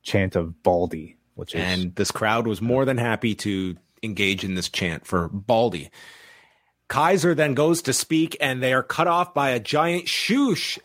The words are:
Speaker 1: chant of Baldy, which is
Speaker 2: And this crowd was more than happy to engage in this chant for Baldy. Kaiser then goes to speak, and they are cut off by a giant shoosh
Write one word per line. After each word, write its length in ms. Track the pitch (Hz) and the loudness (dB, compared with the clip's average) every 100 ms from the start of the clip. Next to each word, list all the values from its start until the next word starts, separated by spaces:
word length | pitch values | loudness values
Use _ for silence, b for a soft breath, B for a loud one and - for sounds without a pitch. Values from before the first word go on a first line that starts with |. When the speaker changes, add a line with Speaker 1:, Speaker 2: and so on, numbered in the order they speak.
Speaker 1:
chant 320 | - 101 95 90 | -2 0 2 0
of 260 | 82 - | -2 0
Baldy, 560 | 92 87 87 80 80 - _ | 2 2 0 -4 -14 -20 _
which 220 | - 90 82 | -14 -8 -4
is 60 | |
Speaker 2:
And 340 | 90 92 90 95 | -2 -2 -2 -2
this 160 | 98 | -4
crowd 340 | - 110 113 113 | 0 0 0 0
was 160 | 95 | -2
more 240 | 117 131 135 | 0 2 2
than 120 | 123 | 0
happy 360 | 117 110 117 101 | 0 0 -2 -2
to 400 | 104 95 92 87 _ _ | -2 -2 -4 -6 _ _
engage 400 | 110 95 98 98 | -8 0 0 0
in 100 | 98 | -2
this 160 | 92 - | -4 -4
chant 380 | - 90 76 - | -4 -4 -4 -2
for 200 | 92 85 | -2 -2
Baldy. 600 | 101 101 113 120 87 - B B B B B B B B _ - | -4 0 2 2 -2 -10 B B B B B B B B _ -4
Kaiser 460 | 135 165 190 170 | 2 4 4 2
then 220 | 151 151 131 | 2 2 4
goes 260 | 156 170 | 2 2
to 100 | - | 0
speak, 440 | 123 - 160 160 - | -2 0 0 0 -2
and 220 | 139 127 | -2 0
they 120 | 127 | 2
are 100 | 131 | 2
cut 240 | - - 170 | 0 0 2
off 260 | 175 175 | 2 2
by 160 | 143 139 | 0 0
a 100 | 123 | 0
giant 460 | 107 147 170 175 - | 0 0 2 0 -2
shoosh 720 | - - 262 269 - - - | -2 0 2 2 0 -4 -4